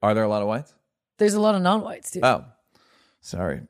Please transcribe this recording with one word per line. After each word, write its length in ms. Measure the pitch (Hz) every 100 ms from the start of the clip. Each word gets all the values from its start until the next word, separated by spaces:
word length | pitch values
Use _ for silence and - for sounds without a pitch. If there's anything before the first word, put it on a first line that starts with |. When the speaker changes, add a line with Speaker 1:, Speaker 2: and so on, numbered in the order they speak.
Speaker 1:
Are 120 | 107
there 100 | 110
a 60 | 107
lot 120 | 104
of 60 | 104
whites? 260 | 113 151 _ _ _ _ -
Speaker 2:
There's 160 | 208 214
a 40 |
lot 140 | 214 202
of 60 |
non-whites, 500 | 180 214 - - -
too. 100 | 185
Speaker 1:
Oh, 220 | 127 82 - _ _ _ _ _ _ _
sorry. 400 | - 87 90 67